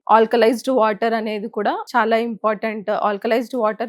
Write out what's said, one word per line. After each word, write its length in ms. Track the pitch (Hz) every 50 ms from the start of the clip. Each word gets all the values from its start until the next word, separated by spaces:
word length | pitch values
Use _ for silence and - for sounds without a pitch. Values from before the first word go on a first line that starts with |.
| _ - 214
ఆల్కలైజ్డ్ 560 | 226 226 220 - 247 220 226 226 226 - - 262 247
వాటర్ 360 | 214 214 214 214 233 233 220 226
అనేది 300 | 214 220 214 208 202 233 - 214
కూడా 160 | 208 220 320 427 427 - -
చాలా 240 | 240 214 220 226 226 233 233
ఇంపార్టెంట్. 600 | 226 190 - 214 214 196 - 220 214 220 196 214 214 - - 202
Alkalized 440 | 208 202 - 240 220 247 247 220 - 254 220
water 240 | 214 220 208 226